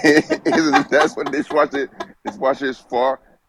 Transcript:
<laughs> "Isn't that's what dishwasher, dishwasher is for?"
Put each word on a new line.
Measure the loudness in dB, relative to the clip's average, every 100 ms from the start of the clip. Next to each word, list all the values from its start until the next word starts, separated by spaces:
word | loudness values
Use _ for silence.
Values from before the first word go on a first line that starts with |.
<laughs> | 2 4 2 -2 -2
"Isn't | 0 2 0 2
that's | 2 2 -2
what | -6
dishwasher, | -6 -2 0 0 -2 -6 -8 -16 -12
dishwasher | -14 -4 -2 -2 -4
is | -8
for?" | _ -2 0 -2 _ _